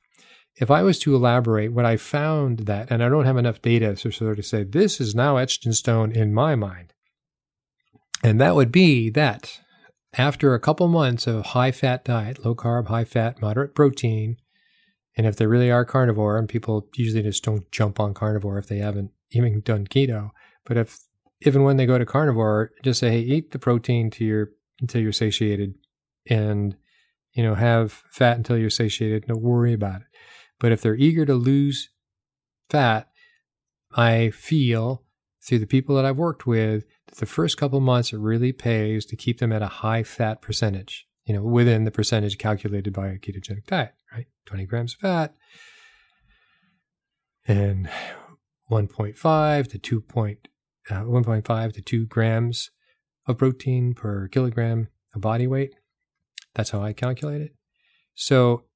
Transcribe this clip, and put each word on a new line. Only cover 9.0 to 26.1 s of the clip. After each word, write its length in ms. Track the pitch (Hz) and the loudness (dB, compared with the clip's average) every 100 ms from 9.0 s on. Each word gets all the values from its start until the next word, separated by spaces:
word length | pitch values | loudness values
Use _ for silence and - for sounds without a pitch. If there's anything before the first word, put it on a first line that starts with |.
| 113 | 2
that 500 | 127 143 107 - - _ _ _ _ _ - | 0 0 -2 -10 -20 _ _ _ _ _ 0
after 360 | 139 - 143 | 0 2 2
a 60 | 120 | 2
couple 280 | - 156 175 | 2 2 4
months 400 | 170 131 120 - | 4 2 0 -2
of 200 | 110 - | -4 -2
high 240 | 127 131 | 0 0
fat 320 | 127 131 123 | 0 -2 -2
diet, 400 | - 117 107 135 | -2 -2 -4 -6
low 120 | 117 117 | -4 -2
carb, 320 | 120 120 104 | -2 -2 -2
high 160 | 117 | -2
fat, 380 | 113 117 113 - | -2 -2 -2 -2
moderate 340 | 107 113 143 - | -4 -2 -2 2
protein, 600 | 143 135 117 110 110 117 _ _ _ _ _ _ _ - | 2 2 -2 -2 -4 -8 _ _ _ _ _ _ _ 0
and 120 | 110 | 0
if 80 | 101 | 2
they 120 | 110 | 2
really 240 | 123 123 | 4 4
are 140 | 123 120 | 4 2
carnivore, 520 | 135 123 107 107 110 | 2 2 2 2 0
and 120 | 110 | 0
people 380 | 110 - 107 - - | -4 -2 -4 -4 -4
usually 280 | 113 110 | -2 0
just 200 | 104 - | -2 -2
don't 280 | - 107 - | -2 -4 -4
jump 280 | - 104 - | -2 -2 0
on 140 | 104 | -4
carnivore 440 | 98 107 107 101 98 | -2 -2 -2 -4 -6
if 100 | - | -6
they 100 | 101 | -4
haven't 340 | 104 101 98 _ _ | -4 -6 -8 _ _
even 300 | 120 120 104 | 0 2 0
done 240 | 113 107 98 | 0 -2 0
keto, 460 | 135 131 107 104 - _ _ - | 0 0 -2 -8 -14 _ _ -4
but 120 | 117 | -2
if, 220 | 107 - _ _ _ _ | -2 -6 _ _ _ _
if 160 | 147 139 | 2 4
and 80 | |
when 140 | 139 135 | 4 4
they 80 | 127 | 4
go 120 | 127 | 2
to 80 | 117 | 2
carnivore, 680 | 139 151 113 110 107 110 _ | 0 2 2 2 0 -2 _
just 160 | 131 117 | -2 0
say, 120 | 120 | 2
"Hey, 80 | 117 | 0
eat 320 | 117 151 - | 0 -2 -2
the 80 | 131 | -4
protein 500 | 131 120 120 120 113 | 0 0 2 0 0
to 140 | - 110 | -2 -2
your, 260 | 107 104 _ _ - | 0 -2 _ _ -10
until 220 | 123 120 | -4 -2
you're 100 | 110 | -2
satiated, 640 | - 110 - 107 101 101 - _ _ _ | 0 -2 0 -2 -2 -4 -8 _ _ _